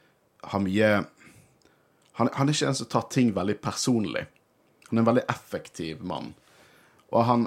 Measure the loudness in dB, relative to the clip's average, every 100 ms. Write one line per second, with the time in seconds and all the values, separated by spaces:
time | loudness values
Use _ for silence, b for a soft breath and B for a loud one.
0 | b b b _ -6 -4 0 2 4 4
1 | 0 _ b b b b b b b b
2 | b -2 -2 2 0 0 -2 -4 -2 -4
3 | -2 2 2 2 -2 -4 -4 -4 0 0
4 | 0 -4 -8 _ _ _ _ _ -4 2
5 | 4 2 0 -6 -6 -10 -10 -10 -10 -8
6 | -8 -8 -10 -16 b b b b b b
7 | b 0 4 2